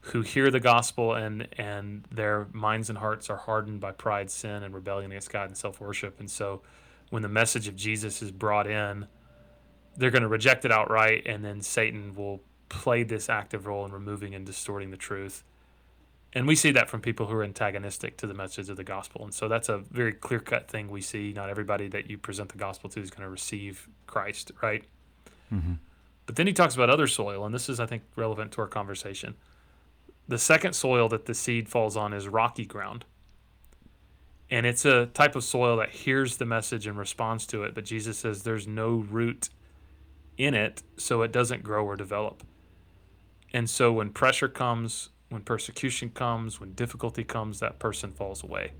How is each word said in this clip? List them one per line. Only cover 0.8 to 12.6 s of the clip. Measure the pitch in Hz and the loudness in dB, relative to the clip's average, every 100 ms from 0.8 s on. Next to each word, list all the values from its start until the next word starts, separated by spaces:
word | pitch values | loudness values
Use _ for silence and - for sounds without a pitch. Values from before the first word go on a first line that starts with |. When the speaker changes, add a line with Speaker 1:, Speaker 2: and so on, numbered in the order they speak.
| 117 - 117 | 6 0 0
Speaker 1:
and, | 113 110 107 - - | 2 -2 -6 -8 -8
and | 104 101 101 104 - | -6 -6 -8 -10 -10
their | 113 107 104 101 | -2 2 2 0
minds | 104 107 110 110 | -2 0 0 -2
and | 104 | -4
hearts | 107 107 - | -4 -4 -6
are | 104 | -8
hardened | - 107 107 107 | -2 -2 -2 -6
by | 101 | -8
pride, | 95 - 101 98 | -4 -2 -2 -2
sin, | - 110 104 | -6 -6 -8
and | 98 | -8
rebellion | 95 95 98 98 | -10 -6 -4 -6
against | 98 - | -10 -6
God | 104 98 | -6 -6
and | 101 | -6
self-worship. | 104 98 101 101 101 - | -8 -8 -8 -6 -6 -8
And | 101 | -10
so | - 101 98 - - - - - | -6 -4 -6 -12 -20 -20 -20 -8
when | 117 | -4
the | 107 | 0
message | 104 113 123 107 | 4 4 4 -2
of | |
Jesus | 95 104 110 107 - | -4 -2 -2 -2 -6
is | 107 | -10
brought | 95 107 104 101 | -2 2 2 2
in, | 107 101 101 101 - - - - - - - - - | 0 -2 -4 -10 -16 -20 -20 -20 -20 -20 -20 -20 2
they're | 127 | 4
gonna | 127 113 | 6 4
reject | 110 123 127 | 4 6 6
it | 127 | 6
outright, | 110 - 110 110 110 - | 6 6 6 6 4 0
and | 107 | -6
then | 104 104 | -6 -6
Satan | 104 - 110 113 101 | -2 0 0 0 -10
will | 98 101 98 - _ | -8 -6 -8 -12 _